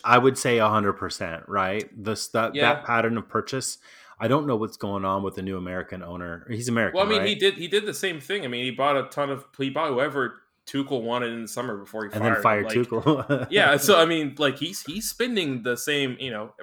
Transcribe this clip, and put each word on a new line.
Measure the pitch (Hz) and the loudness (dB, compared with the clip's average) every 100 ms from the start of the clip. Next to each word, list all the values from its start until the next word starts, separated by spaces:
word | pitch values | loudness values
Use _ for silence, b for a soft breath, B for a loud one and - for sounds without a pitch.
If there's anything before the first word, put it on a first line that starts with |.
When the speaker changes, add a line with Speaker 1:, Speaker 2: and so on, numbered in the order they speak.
Speaker 1:
I | - 123 | 6 6
would | 131 131 | 6 4
say | 135 117 | 2 4
a | 107 | 4
hundred | 107 101 | 4 2
percent, | 95 92 - 92 82 - | -2 -6 -6 -6 -8 -6
right? | 98 95 104 - - | -2 0 -2 -6 -8
This, | 101 107 - | -6 -4 -2
that, | 117 113 | -2 0
Speaker 2:
Yeah. | 135 143 | 2 2
Speaker 1:
that | 147 - | 2 0
pattern | 117 113 117 | 2 2 0
of | 104 | -4
purchase. | 113 - 135 - - B B B B | -6 -4 -6 -6 -10 B B B B
I | 113 | 2
don't | 139 147 | 2 2
know | 113 | 0
what's | 107 - | -2 -6
going | 104 98 | -4 -2
on | 95 98 | 0 0
with | 98 | -2
the | 95 | -4
new | 95 95 | -6 -6
American | 90 90 87 95 | -6 -8 -8 -10
owner. | 85 87 87 85 - | -10 -10 -10 -10 -8
He's | 107 120 | -6 -2
American, | 117 104 185 | 0 0 0
Speaker 2:
Well, | 208 | 0
I | |
mean, | 214 | 2
Speaker 1:
right? | 202 | 0
Speaker 2:
he | |
did, | 208 196 | 2 0
he | 190 170 | 0 -2
did | 202 | -2
the | 214 | -2
same | - 196 160 | -4 -4 -6
thing. | - 202 143 | -6 -6 -4
I | |
mean, | 120 | -4
he | 127 | -4
bought | 120 139 139 | 0 2 2
a | 127 | -2
ton | - 143 | -4 -4
of, | 135 - - | -4 -8 -6
he | 135 | -4
bought | 135 160 | -2 0
whoever | 123 147 139 123 - _ _ - | 0 0 0 -4 -4 _ _ -6
Tuchel | 139 139 135 | -4 -2 -2
wanted | 113 120 120 | 0 -2 -2
in | 117 | -6
the | 110 | -8
summer | - 123 104 | -6 -6 -6
before | 98 110 104 | -8 -8 -6
he | |
Speaker 1:
And | 107 | 0
then | 110 110 | 2 4
Speaker 2:
fired | 104 107 107 | 4 2 2
him. | 117 120 | 0 0
Speaker 1:
fired | 113 | 2
Speaker 2:
Like, | 135 147 117 | 2 2 2
Speaker 1:
Tuchel. | 139 123 | -2 2
<laughs> | |
Speaker 2:
yeah, | 190 160 143 | 4 6 6
so, | 139 185 | 6 6
I | 165 | 6
mean, | 165 147 139 | 4 -2 0
like, | 151 135 | 0 0
he's, | 160 196 | -6 -6
he's | - 180 - | -8 -8 -8
spending | - 247 226 160 127 | -2 -2 0 -2 -2
the | 113 120 | -2 -2
same, | - 147 135 123 | 0 0 0 -4
you | 131 | -8
know, | 110 110 - | -8 -10 -10